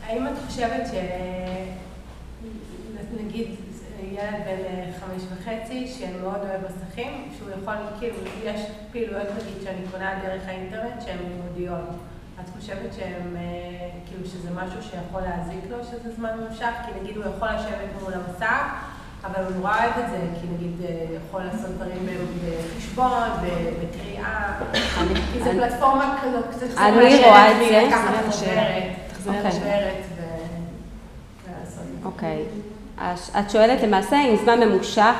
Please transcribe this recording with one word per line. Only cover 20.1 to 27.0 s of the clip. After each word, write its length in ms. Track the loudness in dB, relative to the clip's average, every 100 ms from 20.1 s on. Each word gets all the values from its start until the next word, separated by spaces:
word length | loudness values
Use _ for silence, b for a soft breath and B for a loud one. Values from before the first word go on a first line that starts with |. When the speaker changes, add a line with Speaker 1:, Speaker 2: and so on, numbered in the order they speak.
Speaker 1:
זה, 80 | -4 -4 -6
כי 60 | -6
נגיד, 180 | -6 -6 -6
אה, 320 | -6 -4 -6 -8
יכול 260 | -8 -6
לעשות 280 | -6 -6 -6
דברים 360 | -6 -6 -6 -6
ב-, 680 | -4 -6 -4 -4 -4 -6 -8
בחשבון, 520 | -8 2 2 4 0 0
ב-, 280 | -2 0 -2 -2
בקריאה, 720 | -6 -6 -8 -6 -4 -4 -4 -4 -2
Speaker 2:
אני, 420 | 0 0 0 2 2 0
Speaker 1:
כי 100 | 0
זה 60 | 2
Speaker 2:
אני, 100 | 2
Speaker 1:
פלטפורמה 580 | 2 4 4 6 2 0
כזאת, 220 | 0 -2 -4
קצת 280 | -6 -6 4
Speaker 2:
אני 380 | 8 10